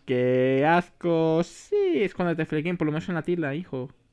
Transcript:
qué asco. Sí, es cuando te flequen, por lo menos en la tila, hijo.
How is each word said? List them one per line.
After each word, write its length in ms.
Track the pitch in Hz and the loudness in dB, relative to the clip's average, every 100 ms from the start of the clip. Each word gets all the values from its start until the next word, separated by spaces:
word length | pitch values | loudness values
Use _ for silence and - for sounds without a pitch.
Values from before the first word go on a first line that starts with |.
| - | -2
qué 580 | 123 127 127 127 135 147 | 0 2 4 4 4 4
asco. 760 | 175 - _ 175 165 160 160 | 2 0 _ -2 2 2 2
Sí, 600 | 175 - - 415 381 320 | -2 -8 -4 0 2 2
es 120 | 190 | 0
cuando 220 | - 175 165 | 0 -2 -2
te 100 | 160 | -2
flequen, 300 | 156 160 180 | -2 -2 -2
por 100 | 151 | -2
lo 60 | |
menos 160 | 151 170 | -2 -4
en 80 | 170 | -4
la 60 | |
tila, 320 | 156 175 147 | -2 -2 -2
hijo. 360 | 143 185 135 127 - _ | -6 -8 -10 -10 -14 _